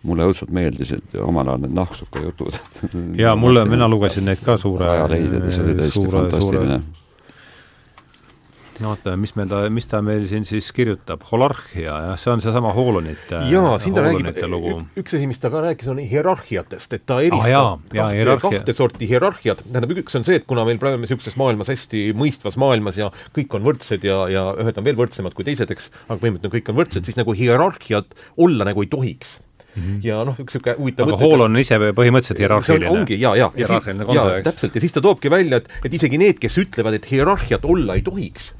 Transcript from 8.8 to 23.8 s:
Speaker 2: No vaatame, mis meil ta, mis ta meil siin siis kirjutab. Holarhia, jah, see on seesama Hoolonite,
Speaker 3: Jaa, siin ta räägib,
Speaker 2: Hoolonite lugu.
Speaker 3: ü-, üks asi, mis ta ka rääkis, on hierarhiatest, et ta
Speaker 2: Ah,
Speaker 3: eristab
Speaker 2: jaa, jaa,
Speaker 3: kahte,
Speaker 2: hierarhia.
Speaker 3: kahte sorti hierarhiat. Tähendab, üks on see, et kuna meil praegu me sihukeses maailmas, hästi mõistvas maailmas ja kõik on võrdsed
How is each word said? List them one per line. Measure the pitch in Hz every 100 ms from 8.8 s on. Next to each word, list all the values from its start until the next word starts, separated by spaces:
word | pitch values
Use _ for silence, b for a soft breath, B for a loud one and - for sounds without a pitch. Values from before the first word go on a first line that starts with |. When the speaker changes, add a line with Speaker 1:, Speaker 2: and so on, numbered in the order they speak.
Speaker 2:
No | 110 104
vaatame, | 98 92
mis | 104 -
meil | 98
ta, | 101 104
mis | 113 -
ta | 107
meil | 104 107 98
siin | 104 101
siis | 107 -
kirjutab. | - 117 95 - 82 -
Holarhia, | 113 139 139 - 92 80 76
jah, | 82 95
see | -
on | 120
seesama | 110 117 117
Hoolonite, | 101 127 98 80 76 - 85 127
Speaker 3:
Jaa, | 180 175 110
siin | -
ta | 95
räägib, | 156 95
Speaker 2:
Hoolonite | 87 82 87
lugu. | 87 85 82
Speaker 3:
ü-, | 80 -
üks | 185
asi, | 160 139
mis | 123
ta | 123
ka | 156
rääkis, | 165 160 120
on | 131
hierarhiatest, | 135 135 170 175 - 98 - - - 113
et | -
ta | 127
Speaker 2:
Ah, | 165
Speaker 3:
eristab | 170 110
Speaker 2:
jaa, | 139 123 80 78
jaa, | 107 107
Speaker 3:
kahte, | 104
Speaker 2:
hierarhia. | 113 135 101 101
Speaker 3:
kahte | 101
sorti | 117 123 - 110
hierarhiat. | 123 190 - 110 98 -
Tähendab, | 123 117 175
üks | - 131
on | 117
see, | 170
et | -
kuna | 123 113
meil | 117
praegu | 135 131
me | 117
sihukeses | 127 - 127
maailmas, | 135 107 104
hästi | 131 - 110 104 107
mõistvas | 147 - 104 110
maailmas | 135 120 104 92
ja | 104 B B -
kõik | 139 104
on | 113
võrdsed | 131